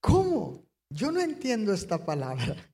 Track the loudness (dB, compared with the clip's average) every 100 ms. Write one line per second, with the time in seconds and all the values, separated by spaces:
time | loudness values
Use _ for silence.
0 | 6 6 6 0 -2 -10 -18 _ _ -4
1 | -2 0 -2 -2 -2 0 2 0 0 -4
2 | -2 -2 -2 -2 -2 -4 -10